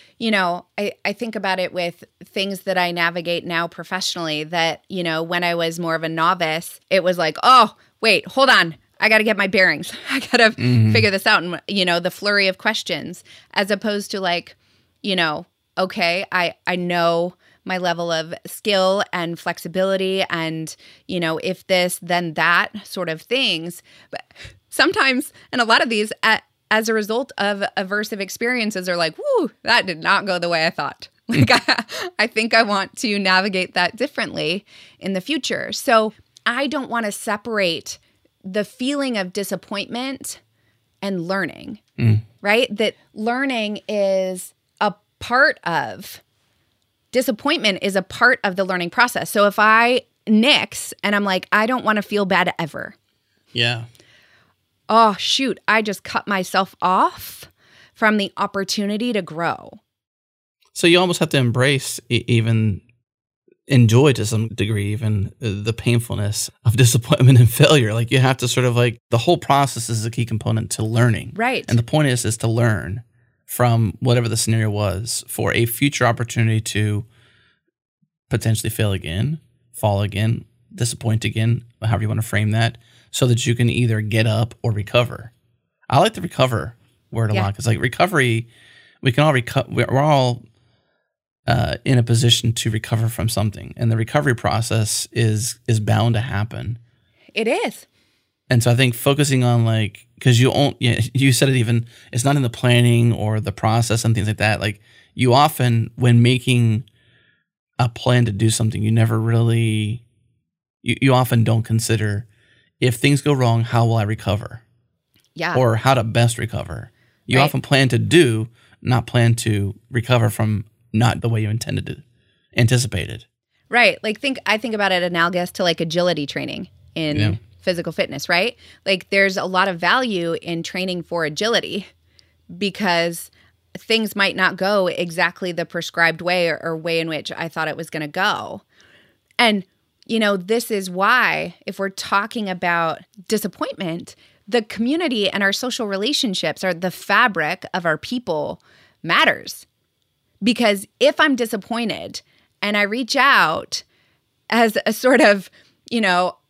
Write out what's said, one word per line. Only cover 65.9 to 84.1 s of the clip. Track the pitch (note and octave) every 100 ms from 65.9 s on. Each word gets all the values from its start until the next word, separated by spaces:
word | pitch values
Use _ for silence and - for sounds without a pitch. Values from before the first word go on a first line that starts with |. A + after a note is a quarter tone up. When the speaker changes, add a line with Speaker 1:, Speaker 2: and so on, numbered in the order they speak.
| A#2+ A#2 F#2+ G#2 G#2 - - -
Speaker 2:
of | A2
<laughs> |
disappointment | A#2+ A2+ - - B2+ B2+
and | A#2
failure. | - D3 D3+ A2
Like, | A2+ A#2
you | C3
have | C3 C3
to | B2
sort | - B2
of, | A#2+
like, | B2 - -
the | A#2
whole | F3+ F3
process | - C#3+ C#3 A#2 A#2
is | A2
a | A2+
key | A#2 A2+
component | A2 A2 A2+ G2+
to | -
learning. | A2 A2+ A#2+ F#2+ -
Speaker 1:
Right. | G3+ A#3+ A#3 -
Speaker 2:
And | A#2
the |
point | A#2 D#3 C#3+
is, | B2 G#2+
is | -
to | A#2
learn | A2+ A#2+ G2 C#2 A#2 - _ _ _ -
from | - B2 A#2 G#2+ -
whatever | B2 B2 A2+
the | A2
scenario | - A2+ G#2+
was | G#2 G2+ F2+ A#2 - -
for | - G#2+
a | - A#2
future | - C#3+ -
opportunity | A#2+ A#2 A#2 B2 A2 A2
to | - G2+ G#2+ G#2 A2 _ _ _ _ _ _ _ _ _ _ _ -
potentially | A2+ A2+ G#2+ -
fail | - G#2
again, | F#2 D#2 F2+ C3 D#3 _ _ _
fall | - G#2+ G2+
again, | G2+ G2 A2 A2+ - _ _
disappoint | - A#2 - A#2 A2
again, | G#2 A2 A2+ A#2 - -
however | A2+ G2+
you | G#2+
wanna | G#2+
frame | A2+ G#2 G#2+
that, | A2 A#2 - _ _ _
so | - B2+
that | A#2+ B2
you |
can | A#2+ A#2+
either | G2+ A#2+ G#2+
get | G#2+